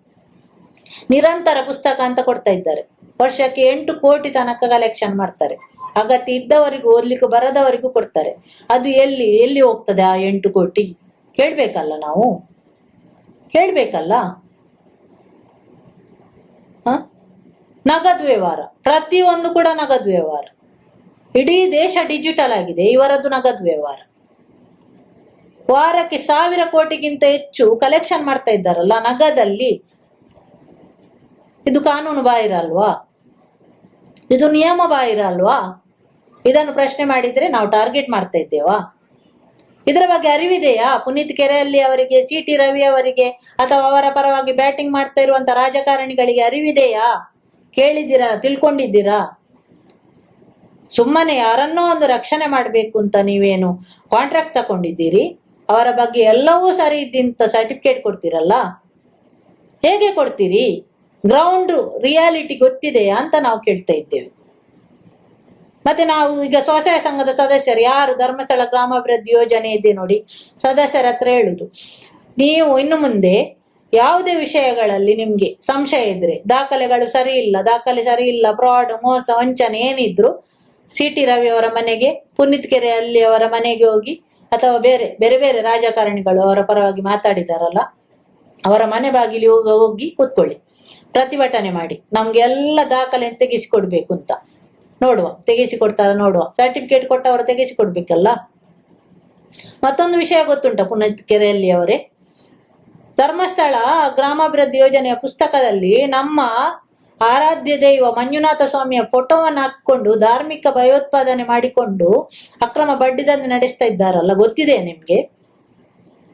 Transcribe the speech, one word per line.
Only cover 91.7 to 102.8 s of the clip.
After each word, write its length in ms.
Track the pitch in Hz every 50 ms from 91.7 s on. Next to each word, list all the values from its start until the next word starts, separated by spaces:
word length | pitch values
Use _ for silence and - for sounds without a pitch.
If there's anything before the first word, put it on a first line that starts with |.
| 180 175 165 - 156 - _ _ 208
ನಮ್ಗೆ 260 | 220 220 226 220 233
ಎಲ್ಲ 400 | 233 247 262 277 285 294 302 311 285 -
ದಾಖಲೆ 420 | 254 254 262 254 254 247 240 233
ತೆಗೆಸಿಕೊಡ್ಬೇಕು 800 | 233 - 254 247 240 220 - - - 214 190 180 175 165 - - 185
ಅಂತ. 180 | - - - - - - _ _ _ _ _ _ _ _ _ _ _
ನೋಡುವ, 360 | 247 254 240 190 170 160 - - _
ತೆಗೆಸಿಕೊಡ್ತಾರ 640 | - 233 240 247 240 240 226 220 208 208 - 302 202
ನೋಡುವ. 400 | 202 202 202 196 185 175 160 - -
ಸರ್ಟಿಫಿಕೇಟ್ 520 | - 247 254 247 285 - - 269 254 254 -
ಕೊಟ್ಟವರು 360 | 254 254 254 262 247 240 233
ತೆಗೆಸಿಕೊಡ್ಬೇಕಲ್ಲ. 840 | 247 247 247 262 254 - - 214 190 180 175 175 - 175 165 185 220 247 240 - - _ _ _ _ _ _ _ _ _ _ _ _ _ _ _ _ _ _ _ _ - - - - - _ -
ಮತ್ತೊಂದು 340 | 269 269 359 349 349 349 339
ವಿಷಯ 260 | 330 - 349 320 311
ಗೊತ್ತುಂಟ 380 | 294 285 277 269 254 220 202
ಪುನೀತ್ 460 | 190 185 226 214 208 214 208 - - -
ಕೆರೆಯಲ್ಲಿ 420 | 214 208 214 208 202 196 190 185
ಅವರೇ? 420 | 180 175 175 175 233 294 - - _ _ _ _ _ _ _ _ _ _ _ _ _ _